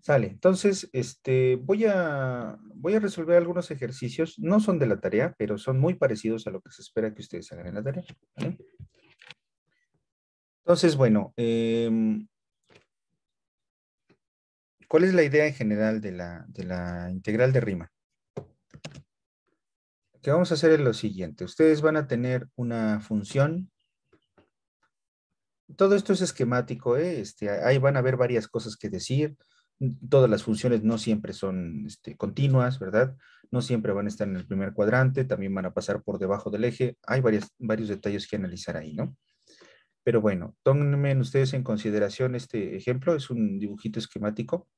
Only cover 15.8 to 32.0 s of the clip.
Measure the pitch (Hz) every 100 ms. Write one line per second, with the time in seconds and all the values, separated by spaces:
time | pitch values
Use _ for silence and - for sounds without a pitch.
15.8 | 110 110 101 90 87 85 - - 90 90
16.8 | 87 87 87 92 107 113 127 131 104 92
17.8 | 80 _ _ _ _ - - _ _ -
18.8 | - - _ _ _ _ _ _ _ _
19.8 | _ _ _ _ - 156 175 156 160 156
20.8 | 131 107 107 92 87 73 90 - 160 151
21.8 | 156 156 139 120 127 127 127 - 120 117
22.8 | 110 107 107 107 98 139 147 170 185 _
23.8 | _ _ _ _ _ _ _ _ _ _
24.8 | _ _ _ _ _ _ _ _ _ 143
25.8 | 196 202 208 185 180 - 120 123 120 117
26.8 | 127 123 175 156 101 - 104 98 101 139
27.8 | 139 135 127 123 123 120 107 117 110 107
28.8 | 107 95 - 135 151 143 _ _ _ _
29.8 | 131 110 127 139 127 101 - 107 127 117
30.8 | 110 113 113 107 107 - 98 92 85 76
31.8 | 71 -